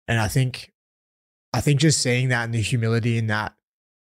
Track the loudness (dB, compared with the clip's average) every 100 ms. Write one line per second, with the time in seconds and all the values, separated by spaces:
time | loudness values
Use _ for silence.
0 | -4 -2 0 0 -2 -4 -16 _ _ _
1 | _ _ _ _ _ -2 0 2 2 2
2 | 0 0 0 0 -2 -2 -2 0 0 0
3 | 0 0 0 -2 -4 -8 _ _ _ _
4 | _